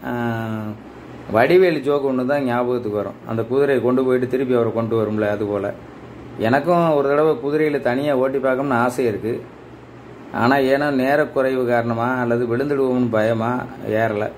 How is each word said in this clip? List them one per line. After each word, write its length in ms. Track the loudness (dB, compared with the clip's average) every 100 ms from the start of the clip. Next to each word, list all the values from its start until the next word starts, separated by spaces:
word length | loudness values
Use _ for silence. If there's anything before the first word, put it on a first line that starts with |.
| -6
ஆ, 80 | -4 -2 -2 -4 -6 -8 -10 -14 -18 -18 -18 -2
வடிவேலு 480 | 2 6 6 6 2
ஜோக்கு 320 | 0 0 0
ஒண்ணு 140 | -2 0
தான் 180 | 0
ஞாபகத்துக்கு 540 | 0 0 0 -2 -2 -4
வரும். 160 | -4 -8 -6
அந்த 160 | -4
குதிரையை 400 | 0 2 2 2
கொண்டு 200 | 2 2
போயிட்டு 240 | 2 2 0
திருப்பி 260 | -2 0
அவரை 200 | 2 2
கொண்டு 220 | 0 0 0
வரும்ல, 340 | 0 0 0
அது 160 | 0 -2
போல. 280 | -2 -4 -8 -16 -20 -18 -18 -16 -4
எனக்கும் 540 | 0 2 2 2 4
ஒரு 160 | 2 2
தடவை 240 | 4 2
குதிரையில 480 | 2 0 0 0 0
தனியா 340 | 0 0 0 2
ஓட்டி 240 | 0 0
பார்க்கணும்னு 360 | 0 0 0 2
ஆசை 300 | 2 2 -2
இருக்கு. 400 | -2 -4 -6 -8 -20 -20 -20 -20 -20 -20 -20 -10
ஆனா, 240 | 0 2 4
ஏனோ 340 | 4 2 2
நேரக்குறைவு 760 | 0 2 2 0 0 0 0 0
காரணமா 460 | 0 0 -2 -2
அல்லது 440 | 0 0 0 0 -2
விழுந்துடுவோம்னு 520 | -2 0 0 2 2
பயமா 560 | 2 2 0 -2 -4 -6 -10 -4
ஏறல. 440 | 0 0 0 -4